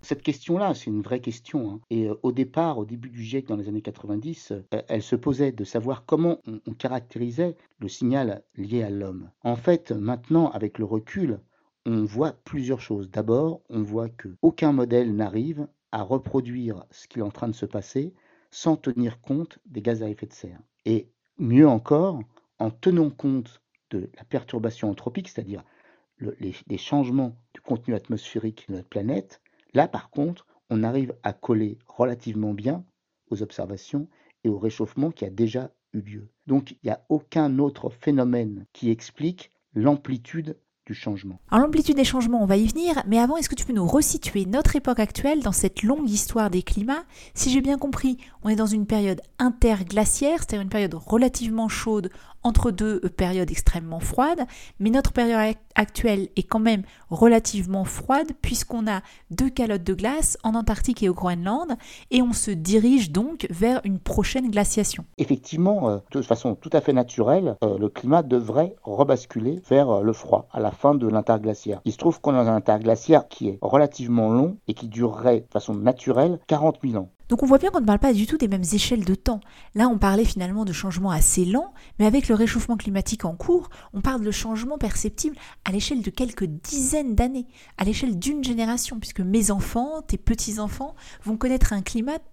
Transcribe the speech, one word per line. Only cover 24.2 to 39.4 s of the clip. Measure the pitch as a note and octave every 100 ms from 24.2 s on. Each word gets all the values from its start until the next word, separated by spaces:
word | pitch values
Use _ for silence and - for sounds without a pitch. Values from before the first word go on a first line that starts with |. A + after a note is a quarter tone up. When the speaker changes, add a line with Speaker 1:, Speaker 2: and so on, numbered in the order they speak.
Speaker 1:
perturbation | - C3+ - A#2 A2 A2+ G#2+
anthropique, | G2 - A#2 F#3
c'est-à-dire | - F#2+ G2 - _ _ _ _ _
le, | A2 -
les, | G2 - -
les | G2+
changements | - C#3+ B2+ C3 B2+ A#2 _
du | -
contenu | - A#2+ A#2+
atmosphérique | A2 - A2 - A2+ A2 G#2+ -
de | F#2+
notre | F#2
planète, | G2+ G2+ E3 - - _ _ _
là, | B2 D#3+
par | - -
contre, | - D3+ F3 _ _ _
on | A2+
arrive | A2 C3 B2+ -
à | G#2+
coller | G2+ - A2+ G#2+ - _
relativement | - B2 A#2+ - G#2+ G#2+
bien | G#2 G#2+ E3+ F3+ _ _ _ _
aux | G#2
observations | G#2 - F#2+ G2 - C#3+ D#3 _ _ _
et | E3+
au | C3+
réchauffement | A2 A2 A2 - D3+
qui | D#3+
a | G2
déjà | G2 A#2 A#2 C3 _ _
eu | A2
lieu. | G2+ G#2 G#2 _ -
Donc, | C3+ C3+
il | - C3
n'y |
a | G#2+ _
aucun | D3+ - E3 D3+ C3+
autre | C#3+ C#3 B2
phénomène | A#2 - C#3+ B2 B2 A2 G2+ F#2+
qui | - A#2+
explique | A2+ - _ D#3 F3+